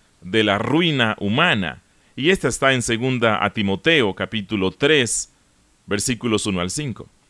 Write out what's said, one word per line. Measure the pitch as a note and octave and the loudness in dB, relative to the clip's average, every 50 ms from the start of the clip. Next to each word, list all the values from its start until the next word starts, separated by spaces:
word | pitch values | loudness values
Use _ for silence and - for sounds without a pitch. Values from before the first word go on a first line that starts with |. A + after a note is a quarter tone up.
| _ _ _ _ | _ _ _ _
de | - F#2 F#2+ A2 G#2+ | -10 -2 0 2 4
la | G#2 G2 G#2 | 4 2 2
ruina | G#2+ A#2 C3+ E3 F3+ E3 D3 C3 A#2 A2 G#2+ - | 0 0 2 2 2 2 2 0 0 0 0 -2
humana, | G2+ G2+ G#2+ C#3 E3+ F3+ C#3+ G#2+ F2+ D2+ B1 - _ _ _ _ _ _ _ | -2 -2 2 2 2 2 2 0 -2 -4 -6 -10 _ _ _ _ _ _ _
y | - C3 E3+ | -2 0 0
esta | G3 F#3 - C3 | 2 2 0 -2
está | A2 - C#3 C3+ C3 | -2 0 2 2 2
en | B2+ A2+ | 2 0
segunda | - A#2 A2+ B2 C3 B2+ A#2+ A#2 A2+ G#2+ - - | -2 -2 0 0 -2 0 2 2 2 2 2 0
a | G2+ - | -2 -2
Timoteo, | A2+ G2+ G2 G2 F#2+ - D#3+ E3 D3+ A2+ G2 F#2 | -2 -2 -2 -2 0 2 2 2 4 2 0 0
capítulo | - G2 - - A2 G2 - G#2+ G2+ F#2 F#2 | -4 -6 -4 -4 -8 -6 -4 -2 -2 0 -2
tres, | - - C#3 C#3+ D#3 C#3+ A#2+ A2 - - - - _ _ _ _ _ _ _ _ _ _ _ | 0 0 2 2 4 2 2 0 -2 -6 -6 -10 _ _ _ _ _ _ _ _ _ _ _
versículos | - G2 G#2 - - B2 G2+ A#2 A#2 A2 G2+ - | -6 -4 -4 -2 -4 -4 -4 -2 -2 -2 0 0
uno | G#2+ F#2+ F2+ | -2 -2 -2
al | F2 F#2 | -4 -4
cinco. | - D3 D3+ C3+ G2+ - - - _ _ _ _ | -6 -6 -6 -8 -8 -10 -14 -20 _ _ _ _